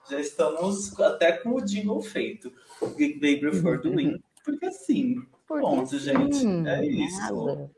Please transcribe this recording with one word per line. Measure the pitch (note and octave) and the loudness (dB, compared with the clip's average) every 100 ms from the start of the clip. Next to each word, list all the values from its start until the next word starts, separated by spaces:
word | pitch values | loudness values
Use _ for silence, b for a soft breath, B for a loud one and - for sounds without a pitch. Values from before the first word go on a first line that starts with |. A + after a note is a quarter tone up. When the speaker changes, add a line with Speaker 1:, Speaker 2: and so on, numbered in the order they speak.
| - | -6
Speaker 1:
já | C#3 | -6
estamos | D3 - - - F#3 G3+ - - | -6 0 0 2 -2 -2 -6 2
até | G#3 - E3+ | 2 4 2
com | - A#3 C4 | 2 0 -2
o | |
jingle | G3+ G3+ G#3 C4 | 0 -2 0 -2
feito. | - - - - - - B B | -4 -4 -6 -6 -16 -18 B B
Glaber | E3+ - D3 D3 D3 C#3+ D3 F#3 | -6 0 0 2 2 2 2 2
for | E3+ - | 2 0
the | D#3+ | 0
win, | F#3 D3 - _ _ | 2 0 -2 _ _
porque | - D4 F4+ | -6 -4 -4
sim. | F#4 - C#4 B3+ B3 - _ _ | -8 0 2 2 -2 -6 _ _
Speaker 2:
Porque | G#3 | -2
Speaker 1:
Pronto, | - C3+ C3 | 0 0 0
Speaker 2:
sim. | C#3+ | -4
Speaker 1:
gente, | C#4 C4+ C#4 C#4+ A#3 F3+ D#3 | 2 2 4 4 2 2 0
é | C#3 D3 | 0 0
isso. | - D#3 F#3 | 0 -2 -2
Speaker 2:
Arrasa. | G#3+ G#3 - C#3+ C#3+ | -4 -2 -2 -4 -8